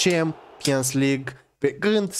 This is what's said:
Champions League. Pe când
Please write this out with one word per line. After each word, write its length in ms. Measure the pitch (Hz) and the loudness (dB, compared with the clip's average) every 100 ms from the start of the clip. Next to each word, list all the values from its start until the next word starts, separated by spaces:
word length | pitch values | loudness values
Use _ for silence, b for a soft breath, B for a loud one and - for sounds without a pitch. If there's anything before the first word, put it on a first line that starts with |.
Champions 880 | 185 175 160 156 - - - 135 127 | 0 2 0 -4 -12 -8 -2 0 0
League. 320 | 135 139 135 131 - B _ | 0 0 0 -4 -14 B _
Pe 160 | 143 | -4
când 400 | - 196 214 196 - | -2 0 0 0 -2